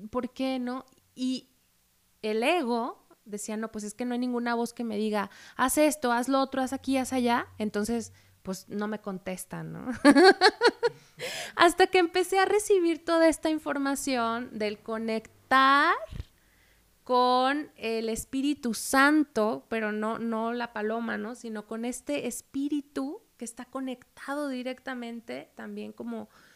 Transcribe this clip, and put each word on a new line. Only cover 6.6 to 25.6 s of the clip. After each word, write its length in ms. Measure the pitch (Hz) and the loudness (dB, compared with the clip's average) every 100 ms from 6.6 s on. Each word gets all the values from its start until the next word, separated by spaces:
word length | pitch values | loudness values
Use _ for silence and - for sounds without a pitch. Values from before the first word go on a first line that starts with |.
haz 120 | 262 | -4
aquí, 240 | 269 - 269 | -4 -2 -2
haz 160 | 254 | 0
allá, 340 | 262 240 240 370 - | 0 2 0 -2 -6
entonces, 560 | 214 208 214 233 214 - _ _ | -4 -2 -2 -4 -6 -14 _ _
pues 260 | 190 185 - | -10 -10 -8
no 180 | 202 208 | -6 -6
me 140 | 214 | -6
contestan, 720 | 208 185 190 185 - 170 160 | -8 -10 -8 -10 -10 -10 -10
¿no? 140 | 165 - 226 | -10 -8 4
<laughs> 1500 | 285 277 370 - 370 - 480 - 480 - _ - - - - - | 8 10 8 8 4 4 2 2 -2 -4 _ -12 -10 -10 -6 4
Hasta 320 | 339 - 370 | 4 6 4
que 100 | 370 | 4
empecé 400 | 349 359 370 381 | 2 0 0 2
a 80 | 381 | 2
recibir 580 | 403 415 392 339 320 | 2 4 4 4 0
toda 240 | - 330 330 | 2 4 6
esta 220 | 302 320 | 4 0
información 1000 | 311 302 285 277 277 - 254 226 226 247 220 | -2 -2 -2 -2 -2 -2 0 0 -2 -6 -6
del 220 | 214 208 | -6 -6
conectar 1160 | - 226 226 220 - _ - 262 269 277 320 440 640 - - _ _ _ _ _ _ _ | -8 -6 -4 -4 -6 _ 2 4 6 6 4 2 -4 -12 -14 _ _ _ _ _ _ _
con 680 | - 247 247 254 262 294 302 - | 0 2 4 4 2 0 -6 -8
el 340 | 226 226 226 | -6 -4 -4
Espíritu 640 | 220 - 269 277 285 240 | -6 -6 -2 -2 0 -2
Santo, 920 | 214 - 269 277 302 294 - 214 269 - | -4 0 4 6 4 2 0 -2 -2 -6
pero 220 | 226 214 | -4 -4
no, 280 | 214 214 226 | -2 -4 -4
no 340 | 233 220 226 | -4 -4 -4
la 200 | 240 233 | -6 -8
paloma, 440 | 214 214 226 226 214 | -6 -4 -4 -4 -6
¿no? 180 | 214 247 | -8 -10
Sino 300 | 233 226 233 | -12 -12 -10
con 200 | 226 240 | -8 -6
este 420 | 240 - 285 247 | -6 -6 -6 -6
espíritu 960 | - - 277 285 294 - 277 269 415 _ - | -8 -10 -6 -2 -4 -4 -6 -6 -8 _ -16
que 80 | 233 | -16
está 200 | - 247 | -14 -12
conectado 840 | 262 262 247 _ - - 285 285 | -8 -8 -10 _ -16 -8 -6 -6
directamente 1000 | 254 247 254 - 254 233 233 226 254 302 | -6 -8 -10 -10 -10 -10 -12 -12 -14 -14
también 380 | - | -16